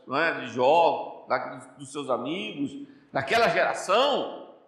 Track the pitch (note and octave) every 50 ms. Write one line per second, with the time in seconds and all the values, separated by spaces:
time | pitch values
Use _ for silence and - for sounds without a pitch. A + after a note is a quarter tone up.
0 | _ - B2+ C#3 D#3+ E3 D3 C3+ B2+ B2 A2 B2 B2+ C3 D3+ - E3 D#3 - -
1 | - - - - - - A#2+ C3 - C3+ C#3 C3+ B2 - - - C#3+ C3 - D3+
2 | C#3+ C3 B2+ A2+ A#2+ C3+ D#3 F#3+ G#3 G#3+ F#3+ D3 C#3+ C3 - - - - - -
3 | _ _ - C#3+ C3+ - - A#3 A#3 G3+ D#3+ F#3 E3 A#2 - - - - F#3 A3+
4 | B3+ C#4+ A#3+ G#3 D#3 - - - - - - - _